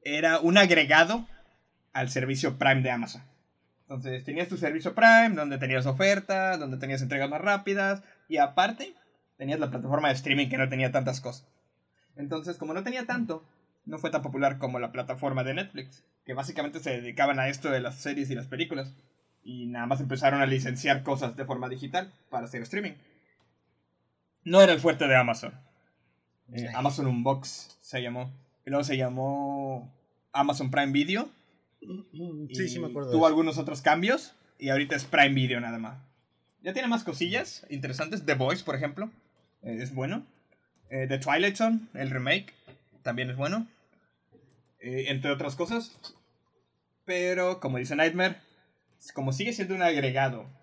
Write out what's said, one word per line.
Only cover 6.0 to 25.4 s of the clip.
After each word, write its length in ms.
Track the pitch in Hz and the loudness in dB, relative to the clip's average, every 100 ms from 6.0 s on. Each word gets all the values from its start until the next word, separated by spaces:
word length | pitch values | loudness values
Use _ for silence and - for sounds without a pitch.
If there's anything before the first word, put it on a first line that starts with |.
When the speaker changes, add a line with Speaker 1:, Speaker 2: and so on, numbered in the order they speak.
| 196 196 196 190 190 185 | 4 2 0 0 0 -2
Speaker 1:
donde 160 | 143 131 | -4 -6
tenías 260 | 135 135 | -6 -4
entregas 260 | 131 139 139 | -2 -2 -2
más 120 | 151 | -2
rápidas, 600 | 190 202 196 196 196 196 - _ _ | 0 0 0 0 0 -2 -6 _ _
y 80 | 151 | 2
aparte, 580 | 143 - 196 226 339 - _ _ _ _ | 2 4 2 0 -12 -14 _ _ _ _
tenías 200 | 139 156 | -4 -2
la 120 | 147 | -2
plataforma 380 | 139 - 185 151 | -4 -2 0 0
de 60 | |
streaming 340 | 131 151 143 135 | 0 0 0 0
que 100 | 131 | 0
no 100 | 131 | -2
tenía 240 | 131 131 | 0 0
tantas 280 | 135 131 127 | 0 -2 -6
cosas. 280 | 123 123 _ _ _ _ _ _ _ - | -8 -14 _ _ _ _ _ _ _ -14
Entonces, 420 | 143 160 160 170 | -8 -6 -6 -10
como 160 | 156 | -6
no 100 | 165 | -6
tenía 220 | 202 254 240 | -6 -8 -4
tanto, 380 | 247 226 160 - _ _ _ - | -4 -4 -6 -10 _ _ _ -14
no 120 | 156 | -8
fue 120 | 165 | -4
tan 120 | 151 | -4
popular 360 | 135 139 139 135 | -4 0 0 0
como 200 | 135 123 | -6 -6
la 140 | 120 | -6
plataforma 500 | 143 127 131 139 131 | -8 -8 -6 -4 -2
de 120 | 127 | -4
Netflix, 500 | 147 190 - 131 - _ _ | -4 -8 -12 -16 -20 _ _
que 100 | - | -12
básicamente 440 | 127 135 - 147 151 | -8 -8 -6 -6 -6
se 120 | 143 | -8
dedicaban 500 | 123 120 117 - 135 | -8 -8 0 2 2
a 80 | 131 | -2
esto 220 | 139 156 | -4 -4
de 100 | 135 | -2
las 160 | 123 135 | -4 -8
series 340 | 147 143 135 | -8 -6 -6
y 40 | 127 | -6
las 100 | 120 | -8
películas, 480 | 131 165 156 135 - _ _ _ _ | -6 -6 -6 -10 -14 _ _ _ _
y 240 | - 123 120 | -16 -12 -10
nada 200 | 120 120 | -6 -2
más 140 | 131 | -2
empezaron 420 | 135 135 143 139 | -2 0 2 4
a 40 | 135 | 2
licenciar 560 | 131 135 123 147 139 | 2 -2 -4 0 0
cosas 300 | 135 139 131 117 | 0 -4 -4 -6
de 100 | 135 | -6
forma 240 | 127 127 | -6 -6
digital 420 | 127 135 175 190 _ _ | -8 -6 -6 -6 _ _
para 160 | 135 | -8
hacer 160 | 120 127 | -8 -10
streaming. 300 | 113 196 202 - _ _ _ _ _ _ _ _ _ _ _ _ _ _ | -8 -6 -6 -10 _ _ _ _ _ _ _ _ _ _ _ _ _ _
No 160 | - 180 | 4 10
era 140 | 196 | 10
el 60 | 160 | 10
fuerte 260 | 160 147 147 | 4 4 6
de 100 | 131 | 6
Amazon. 380 | 120 117 | 6 0